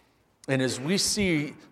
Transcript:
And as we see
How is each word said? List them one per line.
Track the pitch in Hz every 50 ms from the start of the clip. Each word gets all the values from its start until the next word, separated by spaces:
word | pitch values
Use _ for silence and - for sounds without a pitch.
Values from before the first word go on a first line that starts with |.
| _ _ _ _ _ _ _ _ - -
And | 135 131 131
as | 123 113 123
we | 127 156 196
see | 185 - - - 208 202 185 170 151 147 156 - - - -